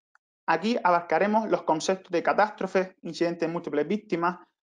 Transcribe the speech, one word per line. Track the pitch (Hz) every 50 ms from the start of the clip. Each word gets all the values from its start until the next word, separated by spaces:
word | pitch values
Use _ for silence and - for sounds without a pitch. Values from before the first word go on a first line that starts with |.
| _ _ _ _ _ _ _ _ _
Aquí | - 165 160 175 220 240 - -
abarcaremos | 175 175 175 170 - 160 165 185 208 214 220 220 208
los | 175 170 -
conceptos | - 156 160 151 - 190 185 - - 170
de | 170 160
catástrofe, | - 147 - - - - - 196 190 - 190 185 185 - _
incidentes | - 170 160 - 175 170 175 175 165 160
de |
múltiples | 165 170 170 165 147 143 135 143
víctimas, | 202 214 - - - 165 170 175 175 175 - _ _ _